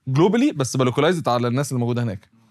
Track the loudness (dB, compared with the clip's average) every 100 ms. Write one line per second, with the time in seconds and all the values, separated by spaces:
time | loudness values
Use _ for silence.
0 | -4 2 4 4 2 0 -4 0 0 2
1 | 0 0 0 0 0 -2 -4 -4 -2 -2
2 | -4 -6 _ _ _